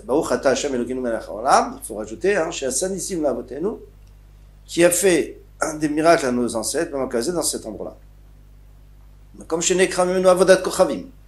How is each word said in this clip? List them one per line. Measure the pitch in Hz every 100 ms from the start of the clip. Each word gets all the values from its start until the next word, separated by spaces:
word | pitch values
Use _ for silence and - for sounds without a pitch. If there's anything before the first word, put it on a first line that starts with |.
Baruch | - 147 147
Ata | 123 143
Hashem | 131 147
Elokeinu | 127 120 127
Melech | 123 110 85
Haolam. | 95 123 196 - -
Il | -
faut | 104
rajouter, | 107 110 180 202
hein, | 165
She'asa | 165 135 123 185
Nissim | 190 - 185
Lavotenu, | 147 123 120 139 190 - - - - - - - - -
qui | - -
a | 175
fait | 175 196 165 113 - - -
un | -
des | 151 151
miracles | 151 160 165
à | 135
nos | 123 120 113
ancêtres, | 107 135 170
Bamakom | 139 127 165
Hazeh, | 151
dans | 175
cet | 143 - 120
endroit-là. | 95 90 - - - - - - - - - - - - - - - -
Comme | 165
chez | 170
Nekra | 180 185 -
Mimenu | 180 185 185
Avodat | 180 185 185
Kochavim, | 185 - 175 107 - -